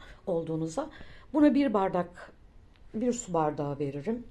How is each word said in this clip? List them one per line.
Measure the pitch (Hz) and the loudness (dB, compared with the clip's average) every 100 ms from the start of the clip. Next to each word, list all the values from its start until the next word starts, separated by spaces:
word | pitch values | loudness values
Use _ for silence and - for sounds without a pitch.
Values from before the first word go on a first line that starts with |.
| - - - | -16 -10 -2
olduğunuza, | 165 156 160 160 208 311 - - - - | -2 0 -2 -2 -4 -6 -10 -18 -18 -2
buna | 302 294 254 | 6 6 6
bir | 277 | 4
bardak, | 208 190 180 175 - - - - - - - - | 2 2 0 -2 -8 -20 -20 -20 -20 -20 -20 -10
bir | 220 247 | -2 -2
su | 240 - | -2 -2
bardağı | 175 151 151 143 143 | 0 0 0 -4 -2
veririm. | 139 143 160 240 - | -4 -4 -4 -4 -4